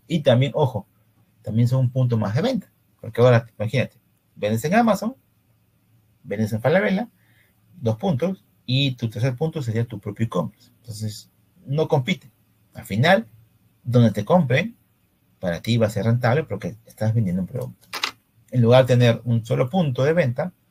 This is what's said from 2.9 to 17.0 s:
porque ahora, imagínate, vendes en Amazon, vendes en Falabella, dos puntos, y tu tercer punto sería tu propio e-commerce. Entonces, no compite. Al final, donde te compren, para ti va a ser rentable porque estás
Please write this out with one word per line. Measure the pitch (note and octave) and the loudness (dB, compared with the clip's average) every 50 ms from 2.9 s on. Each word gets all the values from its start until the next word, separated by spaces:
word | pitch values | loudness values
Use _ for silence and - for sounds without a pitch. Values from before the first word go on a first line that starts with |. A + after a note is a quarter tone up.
| _ _ | _ _
porque | - A2+ - A2+ | -16 -6 0 4
ahora, | B2 B2+ A#2+ A2+ - - _ - | 4 6 6 4 2 -2 _ -8
imagínate, | G#2 G#2 - B2 F#2+ - _ _ _ _ _ _ _ _ _ | -6 -4 -2 -2 -4 -4 _ _ _ _ _ _ _ _ _
vendes | - G2+ G#2 A2+ A2 - | -4 -4 -2 -2 -2 -2
en | D#3 G3 | 0 2
Amazon, | A#3 A#3+ A3+ F#3+ - G#3 A#3 - _ _ _ _ _ _ _ _ _ _ _ _ _ _ _ _ _ _ _ _ _ | 2 4 2 2 0 -2 -6 -8 _ _ _ _ _ _ _ _ _ _ _ _ _ _ _ _ _ _ _ _ _
vendes | - - G#2 G#2+ A2 G#2+ | -12 -8 -4 -4 -4 -2
en | A2+ G#2+ | -2 -2
Falabella, | B2+ C3+ E3 G3 G#3 G3+ F#3 G3 A#3+ - _ _ _ _ _ _ _ _ _ _ _ _ - - | 0 2 2 2 2 2 0 -2 -4 -6 _ _ _ _ _ _ _ _ _ _ _ _ -12 -6
dos | B2 A2 A2 | -4 -4 -2
puntos, | - - G3 C3+ A#2+ E3 F#3+ F#3+ - _ _ _ _ - | -2 -2 -2 -2 0 -2 -2 -4 -6 _ _ _ _ -6
y | - B2+ C3+ C#3+ C3 | -2 0 0 0 0
tu | B2+ - A#2+ A2 | -2 -4 -6 -6
tercer | - A2 B2+ C3+ B2+ | -4 -2 -2 -2 -2
punto | - D#3 D#3+ - D#3 | -2 -4 -4 -4 -6
sería | B2 A#2 G#2+ A2+ A#2 | -6 -4 -2 -4 -4
tu | - - - | -4 -6 -12
propio | - G#2+ G2+ - A2+ | -10 -10 -6 -4 -4
e-commerce. | A2+ - F3 - - - _ _ _ _ _ | -4 -2 -4 -4 -4 -8 _ _ _ _ _
Entonces, | - A2+ G#2+ G#2 A2 G#2+ - - - _ _ _ _ _ _ _ - | -18 -16 -12 -10 -10 -10 -10 -12 -18 _ _ _ _ _ _ _ -10
no | C3+ C#3 D#3+ D#3+ - | -6 -2 -2 0 0
compite. | D#3+ C3+ - G3 F#3 - - - _ _ _ _ _ _ _ _ - | 0 0 0 -2 -4 -6 -8 -20 _ _ _ _ _ _ _ _ -20
Al | - - | -16 -10
final, | - F#2+ A2+ D3 F3 G3 A3 A3+ - - - - _ _ _ _ _ _ _ | -4 0 2 4 4 4 2 0 -4 -16 -20 -20 _ _ _ _ _ _ _
donde | - A#2 A#2 B2 A#2 A2 | -4 2 4 4 4 4
te | F#2+ G#2 G2 | 2 0 0
compren, | - E3+ F#3 D3 B2 B2+ D#3 G3+ A#3 - _ _ _ _ _ _ _ _ _ _ _ _ - | 4 4 4 4 4 0 0 -2 -4 -8 _ _ _ _ _ _ _ _ _ _ _ _ -8
para | F#2 F2+ E2+ E2 | -6 -6 -6 -4
ti | - A2 A2+ | -2 0 2
va | A2+ A2+ | 2 2
a | G2+ | 0
ser | - G2 G2 | 0 0 0
rentable | A#2 A#2+ B2 B2 A2+ B2+ D#3+ D#3+ | 0 0 2 2 0 0 0 -2
porque | - G2+ G2 - F2 - - - | -4 -8 -8 -8 -10 -10 -12 -18
estás | - - - | -16 -8 -4